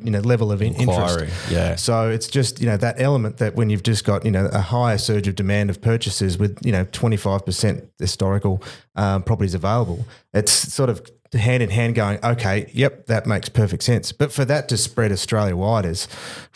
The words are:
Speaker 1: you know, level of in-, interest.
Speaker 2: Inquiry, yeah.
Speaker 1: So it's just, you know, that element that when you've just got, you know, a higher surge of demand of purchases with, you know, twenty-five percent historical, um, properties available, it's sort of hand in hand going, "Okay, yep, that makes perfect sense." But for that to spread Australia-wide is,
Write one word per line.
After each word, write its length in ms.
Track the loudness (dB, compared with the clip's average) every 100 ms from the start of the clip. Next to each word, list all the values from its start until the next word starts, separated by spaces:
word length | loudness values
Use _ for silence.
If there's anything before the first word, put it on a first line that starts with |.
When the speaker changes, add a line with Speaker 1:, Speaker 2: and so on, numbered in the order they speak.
Speaker 1:
you 80 | -2
know, 80 | 0
level 320 | 2 2 2
of 100 | 0
in-, 140 | 0 0
interest. 240 | 2 2 2 0
Speaker 2:
Inquiry, 120 | -2 -6 -2
yeah. 260 | 0 0 0
Speaker 1:
So 360 | 0 0 0
it's 160 | -2 -2
just, 320 | 0 0 0
you 80 | 0
know, 100 | 0
that 240 | 0 0
element 360 | 0 2 0 -2
that 180 | -2 0
when 160 | 0
you've 100 | 0
just 200 | 0 0 0
got, 200 | 0 2
you 60 |
know, 140 | 2 2
a 80 | 0
higher 380 | 0 2 2 2
surge 280 | 0 0 0
of 60 | -2
demand 360 | 0 2 0
of 100 | 0
purchases 560 | 0 0 0 -2 0 0
with, 220 | -2 -2
you 80 | 0
know, 140 | 0 0
twenty-five 520 | 0 0 0 0 -2 -2
percent 380 | -2 0 -2 -6 -6
historical, 640 | -4 -2 0 0 0 -2 -4 -16 _ -2
um, 280 | 0 0
properties 320 | 0 0 0 0
available, 500 | 0 0 0 -4 -8 -14 _ -2
it's 160 | 2
sort 400 | 0 0 0 0
of 100 | -2 -8 -20 _
hand 300 | 0 2 2
in 60 | 2
hand 240 | 2 2 2
going, 240 | 0 0
"Okay, 460 | 0 0 0 -2 -2
yep, 340 | 0 0 0 -2
that 180 | -2 0
makes 240 | -2 0
perfect 320 | 2 2 2
sense." 300 | 0 0 0
But 200 | -2 -2
for 140 | 0 0
that 220 | 0 0
to 80 | -2
spread 340 | -2 0 0
Australia-wide 720 | 0 0 0 0 0 0 0 0
is, 220 | -4 -8 -12 -14 -16 -18